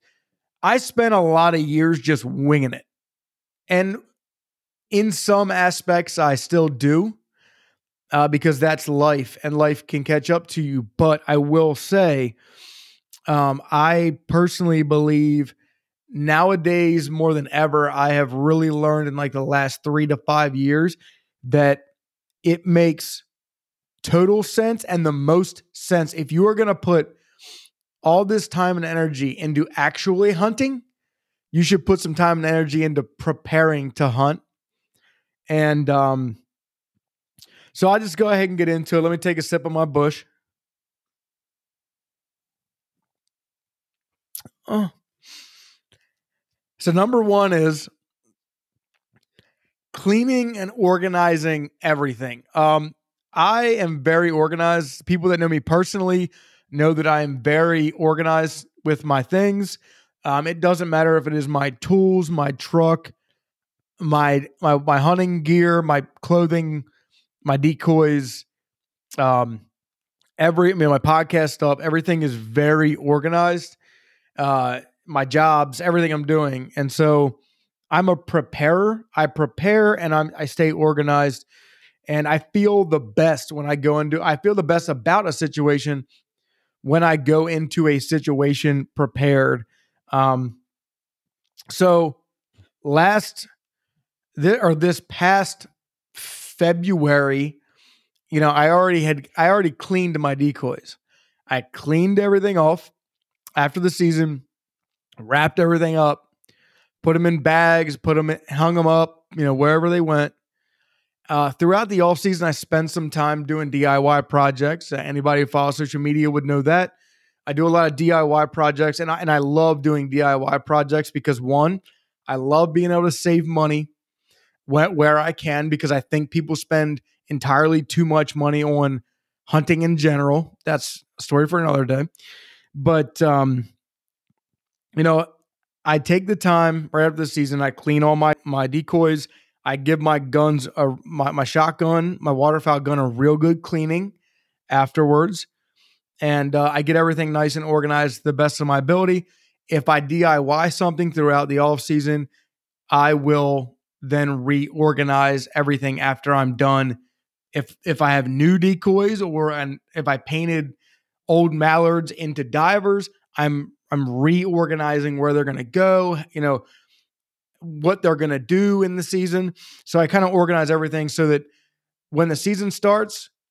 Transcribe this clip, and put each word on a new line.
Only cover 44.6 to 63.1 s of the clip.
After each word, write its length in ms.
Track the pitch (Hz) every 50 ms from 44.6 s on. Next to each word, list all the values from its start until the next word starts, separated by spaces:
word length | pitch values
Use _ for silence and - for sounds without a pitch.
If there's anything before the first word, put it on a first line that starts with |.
| _
Uh. 220 | - - 214 208 175 - _ _ _ _ _ _ - - - - - _ _ _ _ _ _ _ _ _ _ _ _ _ _ _ _ _ _ _ _ _ _ _ _ _ _
So 120 | - 180
number 320 | 165 180 196 233 254 240
one 300 | 220 208 202 202 202 196
is 360 | 180 165 160 160 156 147 - - _ _ _ _ _ _ _ _ _ _ _ _ _ _ _ _ _ _ _ _ _ _ _ _ _ _ _ _ _ _ _ _ _ _ _ _ _ _ _ _
cleaning 640 | - - - 185 208 226 240 262 262 247 240 233 233 208
and 120 | 190 190 -
organizing 960 | 247 208 180 185 180 180 190 180 180 175 175 170 160 151 160 156 151 147 143 - _
everything. 640 | - 165 156 143 147 139 123 110 131 127 120 120 - _ -
Um, 400 | 160 156 156 156 156 151 156 - _ _ _ _ _ _ _
I 320 | - 165 165 190 220 233 240 233 233
am 260 | 226 196 170 160 147
very 280 | 131 160 160 165 170 170
organized. 760 | 160 156 156 156 160 165 170 170 170 170 160 131 - - -
People 240 | - 180 180 165 185
that 100 | 180 170
know 80 | 170 165
me 120 | 160 151
personally 720 | - - 160 175 185 - - 202 190 185 180 185 180 156 - _ _ _ _ _ _ _
know 220 | 135 143 151 160
that 140 | 160 151 151
I 160 | 156 151 151
am 200 | 151 143 139 127
very 500 | 113 147 147 156 165 170 165 160 151 151
organized 720 | - - 165 156 156 151 165 160 160 160 160 156 - - - _ _ _ -
with 200 | 151 151 139 -
my 180 | 151 143 135
things. 560 | 127 - - 185 202 202 202 202 202 185 - - _ _ _ _ _ _ _ _ -
Um, 220 | 151 139 143 151
it 140 | 165 175 170
doesn't 300 | 160 175 180 156 175 170
matter 260 | 160 156 160 165 160
if 100 | 160 131
it 80 | 156 151
is 120 | 151 139
my 240 | 139 151 143 139 143
tools, 600 | 127 - - - 185 196 190 190 185 185 175 151
my 220 | 170 156 143 139
truck, 600 | 135 - - - - 165 165 165 165 160 - -